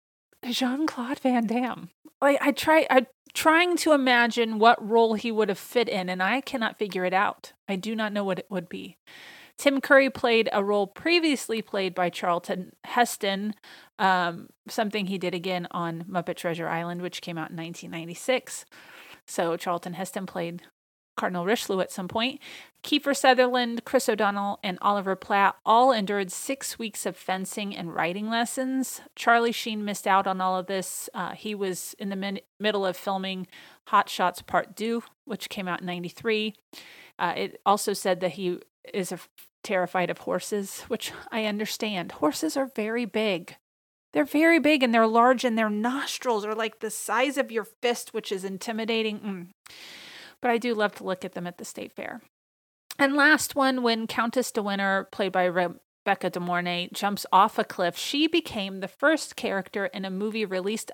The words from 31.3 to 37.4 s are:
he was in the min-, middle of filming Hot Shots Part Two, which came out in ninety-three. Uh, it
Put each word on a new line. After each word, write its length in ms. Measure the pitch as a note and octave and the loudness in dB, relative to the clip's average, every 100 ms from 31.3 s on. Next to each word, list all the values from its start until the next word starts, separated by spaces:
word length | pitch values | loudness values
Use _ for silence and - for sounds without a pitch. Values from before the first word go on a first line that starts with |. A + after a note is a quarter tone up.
he 200 | - G#3+ | -8 -8
was 400 | G#3 G3 F3 - - | -4 -4 -4 -8 -10
in 100 | G3+ | -8
the 60 | F#3+ | -6
min-, 240 | G3 F#3+ - - | -6 -8 -12 -4
middle 240 | G#3 G#3 | 0 0
of 140 | F#3+ F3+ | 0 -2
filming 480 | - F#3+ F#3+ F#3 F3+ - - - - | -4 -4 -4 -6 -8 -14 -20 -20 0
Hot 200 | G3+ - | 2 2
Shots 320 | - F3+ - | 2 0 0
Part 340 | - F3+ - - | -2 0 0 -4
Two, 280 | A3 A#3 - _ - | -4 -4 -6 _ -12
which 240 | G3+ - | -10 -10
came 180 | - F3+ | -8 -6
out 140 | E3 | -6
in 40 | F3+ | -6
ninety-three. 680 | F3 F3 - A#3+ G#3+ G#3+ - _ - - - - - | -6 -8 -6 -2 0 -2 -6 _ -20 -20 -20 -16 -6
Uh, 140 | F3 | -4
it 240 | - | -2